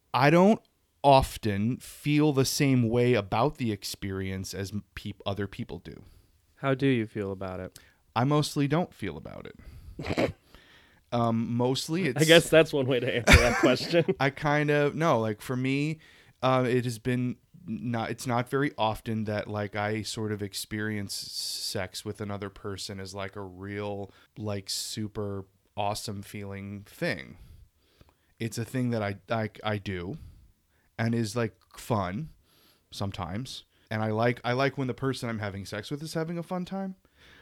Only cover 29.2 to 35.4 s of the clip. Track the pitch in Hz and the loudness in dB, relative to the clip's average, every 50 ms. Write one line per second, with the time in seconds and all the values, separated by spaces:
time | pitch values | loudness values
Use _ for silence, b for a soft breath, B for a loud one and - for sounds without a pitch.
29.2 | _ - 117 113 110 104 - - - 107 107 101 95 104 95 90 85 95 147 - | _ -4 -4 -2 -2 -4 -6 -8 -6 -4 -4 -4 -4 -4 -6 -4 -4 -6 -8 -10
30.2 | b b b b b b b b b _ _ _ _ _ _ - 113 113 117 117 | b b b b b b b b b _ _ _ _ _ _ -2 -2 0 0 0
31.2 | 117 101 101 120 117 110 - _ _ _ - - - - 123 104 92 87 95 123 | 0 -2 -2 -2 -2 -2 -4 _ _ _ -20 -10 -4 -2 -2 0 0 -2 -4 -6
32.2 | 160 - - _ _ b b b b b b b b b - - 104 101 - - | -8 -10 -14 _ _ b b b b b b b b b -10 -6 -6 -6 -6 -6
33.2 | 90 82 92 110 135 - - - - _ _ _ _ - 110 110 110 110 107 107 | -6 -6 -6 -8 -8 -10 -12 -16 -18 _ _ _ _ -6 -4 -2 -2 0 0 2
34.2 | 117 123 120 - - 120 123 131 139 135 - 147 131 127 113 - 135 135 123 - | 2 0 0 0 -2 -2 0 2 0 0 0 -2 -4 -4 -4 -2 -2 -4 -2 -2
35.2 | 127 117 113 107 | -4 -6 -6 -4